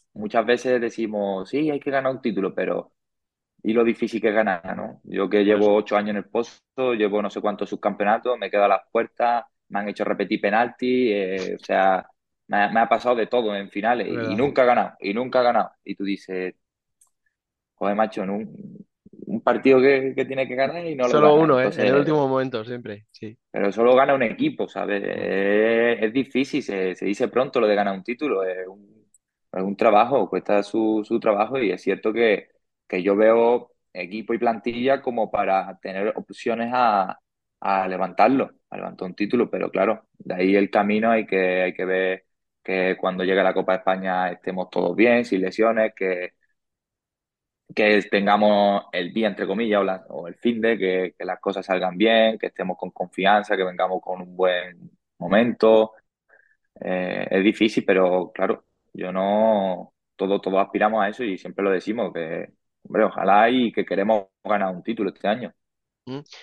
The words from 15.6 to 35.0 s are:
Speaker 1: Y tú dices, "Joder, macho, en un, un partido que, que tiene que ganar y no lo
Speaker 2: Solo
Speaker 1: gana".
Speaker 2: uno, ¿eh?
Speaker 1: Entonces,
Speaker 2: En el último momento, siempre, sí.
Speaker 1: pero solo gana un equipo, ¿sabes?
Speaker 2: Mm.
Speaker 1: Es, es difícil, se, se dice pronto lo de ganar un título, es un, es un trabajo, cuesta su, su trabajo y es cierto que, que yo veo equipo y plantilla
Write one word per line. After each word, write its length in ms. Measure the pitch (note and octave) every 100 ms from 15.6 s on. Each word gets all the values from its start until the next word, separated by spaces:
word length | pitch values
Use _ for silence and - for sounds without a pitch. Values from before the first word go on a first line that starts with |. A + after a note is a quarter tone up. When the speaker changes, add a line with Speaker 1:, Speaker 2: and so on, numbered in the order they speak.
| F#2 - -
Speaker 1:
Y 100 | G2
tú 80 | G2
dices, 500 | G2 - F#2 F#2 - _ _ _ _ _ _ _ _ _ _ _ _
"Joder, 200 | G2 G2+
macho, 280 | A2 -
en 60 | F#2+
un, 580 | G2+ A2 - - - - _ _ - -
un 140 | A2+
partido 400 | - A2+ C3+ C3
que, 320 | C3 C3+ C3+ C3
que 100 | C3+
tiene 220 | C3+ B2+
que 80 | B2+
ganar 300 | C3+ E3+ E3+
y 100 | C#3+
no 120 | B2
lo 120 | D3
Speaker 2:
Solo 160 | D3+ D3+
Speaker 1:
gana". 0 |
Speaker 2:
uno, 240 | D#3+ C3
¿eh? 80 | B2+
Speaker 1:
Entonces, 120 | -
Speaker 2:
En 60 | G#2
el 60 | C#3
último 320 | C#3+ D3+ C#3
momento, 360 | C3 C3 B2 A2
siempre, 400 | B2 A#2 G#2 G#2+
sí. 260 | _ A2 A2+ _
Speaker 1:
pero 200 | - G2+
solo 240 | G2+ A#2 B2+
gana 200 | C#3 C#3
un 80 |
equipo, 440 | A#2 G2 D#3 - G2+
¿sabes? 360 | F#2+ F#2+ G2+ G1+ -
Speaker 2:
Mm. 160 | F#2 F#2+ G2 G#2 A2 A2+ A#2 A#2
Speaker 1:
Es, 40 |
es 100 | A2
difícil, 500 | A#2+ B2+ B2+ C3+ D3
se, 320 | A2+ G2 F#2 F2+
se 100 | F#2
dice 220 | G2+ A#2+
pronto 320 | A#2 C#3 B2+
lo 80 | A2
de 80 | G#2
ganar 180 | G2+ G2
un 80 |
título, 400 | F#2 A#2+ D3+ G2
es 220 | F#2 F#2 F#2
un, 380 | G2 G2+ G#2+ G#2 _ _ _ _
es 100 | F2+
un 120 | F#2+ G2
trabajo, 540 | A2+ G#2 A#2 C3+ F#2+
cuesta 340 | F#2 - G#2
su, 400 | G2 A2+ A2 A2 G#2+
su 140 | A#2
trabajo 380 | A2+ G2+ A2 C3+
y 120 | A2+
es 100 | F2+
cierto 320 | - F#2+ A2
que, 340 | A2 A#2 G2 - _ _ _ -
que 160 | F#2+
yo 120 | F#2 G2+
veo 560 | G#2+ A2+ A#2 A#2+ A#2+ _ _
equipo 400 | F2+ F2+ G#2+ G#2
y 40 | A#2
plantilla 640 | A#2+ A2+ A#2+ A#2 B2 C3+